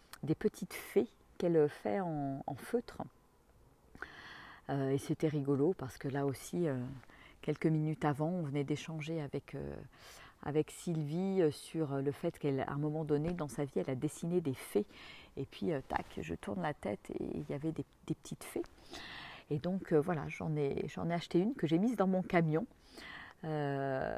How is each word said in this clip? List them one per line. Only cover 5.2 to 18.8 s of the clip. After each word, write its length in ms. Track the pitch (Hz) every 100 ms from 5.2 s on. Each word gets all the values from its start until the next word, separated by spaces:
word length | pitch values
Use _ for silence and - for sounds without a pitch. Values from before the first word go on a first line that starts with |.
| 160
rigolo 460 | 147 139 139 156 190
parce 220 | 120 -
que 100 | 147
là 160 | 139
aussi, 440 | 139 131 - 180 170
euh, 100 | 131 123 131 - - - -
quelques 260 | - 151 165
minutes 380 | 156 156 156
avant, 240 | 151 135 156
on 140 | 180
venait 200 | 147 143
d'échanger 580 | 139 147 - 160 151 165
avec, 340 | 143 143 -
euh, 200 | 139 143 - - - - - - -
avec 280 | - 147 151
Sylvie, 720 | - - 160 147 165 196 190
euh, 80 | 156
sur, 420 | 131 - 165 147
euh, 80 | 135
le 120 | 139
fait 260 | 139 170 -
qu'elle, 220 | 147 131
à 100 | -
un 80 | 143
moment 260 | 151 156
donné 280 | 151 147 160
dans 160 | 175 147
sa 160 | -
vie, 80 | 139 190
elle 140 | 170
a 60 | 131
dessiné 440 | 147 - 165 180
des 140 | 160
fées. 320 | 127 - 208 208 - - - - -
Et 100 | 135
puis, 260 | - 196
euh, 80 | 143 -
tac, 180 | - - -
je 140 | 156
tourne 280 | 170 - 196
la 120 | 160
tête 360 | 143 196 202 -
et 280 | - - -
il 120 | 147
y 40 |
avait 180 | 143 160
des, 120 | 156 - _ -
des 80 |
petites 300 | 156 - -
fées. 180 | - - - -